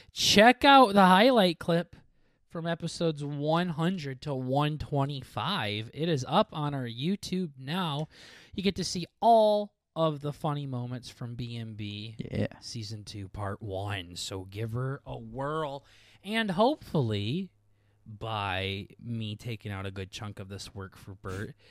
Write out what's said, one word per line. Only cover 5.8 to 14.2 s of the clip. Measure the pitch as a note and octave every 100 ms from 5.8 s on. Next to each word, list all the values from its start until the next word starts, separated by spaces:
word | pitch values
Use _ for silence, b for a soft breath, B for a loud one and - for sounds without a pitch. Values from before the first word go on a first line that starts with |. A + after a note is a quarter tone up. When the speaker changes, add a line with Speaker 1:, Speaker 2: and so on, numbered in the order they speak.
| A2+
Speaker 1:
It | C#3 E3
is | D3 B2
up | E3+ A3
on | D#3+ D3
our | C#3 B2
YouTube | A#2 D3+ G3 - F#3 F3 C3
now. | C3 F3+ E3+ C#3+ D#3 B B B B
You | -
get | G3
to | F#3+
see | F3 F3+ E3+ -
all | A3+ A3+ G#3+ G#3 G#3 _ _
of | - D#3+ D3
the | D3
funny | - D#3+ D3 C#3
moments | B2 B2 B2 -
from | - A#2+
B | A#2+ A#2+
and | A#2 A2+ G#2+
B | G#2 G#2 A2 A2+
Speaker 2:
Yeah. | - G2+ - -
Speaker 1:
season | - A#2+ G#2 G#2+
two, | G2+ G#2 F#2+
part | G#2 G2+ G#2
one. | G#2+ F#2+ G2+ G2+ F2
So | F2+